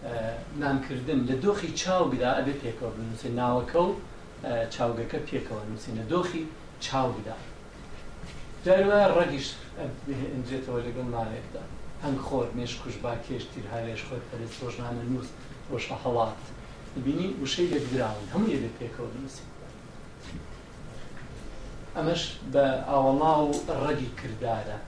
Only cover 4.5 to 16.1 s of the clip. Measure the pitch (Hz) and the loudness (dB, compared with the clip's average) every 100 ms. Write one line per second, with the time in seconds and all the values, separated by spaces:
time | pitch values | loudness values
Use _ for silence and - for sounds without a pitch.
4.5 | 117 113 - 120 113 113 - - - - | 0 0 0 0 2 -2 -2 -2 -4 -4
5.5 | 107 107 110 - 113 110 175 180 165 156 | -6 -6 -8 -6 -6 0 2 2 -2 -6
6.5 | - - - - 135 127 104 98 - - | -8 -14 -8 -2 2 2 0 -6 -8 -10
7.5 | - - - - - - - - - - | -12 -14 -14 -12 -10 -10 -10 -10 -10 -10
8.5 | - 180 190 202 208 196 170 170 143 - | -4 8 8 10 8 8 8 6 2 -4
9.5 | - - - 120 117 139 135 127 127 123 | -6 -10 -6 -6 -6 -6 -4 -2 -4 -2
10.5 | 131 131 120 120 120 123 117 110 117 - | -4 -2 -2 -2 -4 -2 -2 -2 -4 -8
11.5 | - - - - - 143 135 - 139 113 | -10 -10 -8 -8 -4 -2 -2 0 0 0
12.5 | 117 117 - 127 107 123 117 - 127 - | -2 -4 -6 -8 -4 -4 -4 -4 -6 -6
13.5 | - 104 117 113 117 - 123 - 113 113 | -8 -6 -4 -4 -6 -6 -8 -8 -8 -8
14.5 | - 120 117 120 120 120 127 117 - - | -6 -8 -6 -4 -4 -2 -2 -2 -12 -12
15.5 | - - 131 - - 127 | -12 -6 -4 -4 -2 2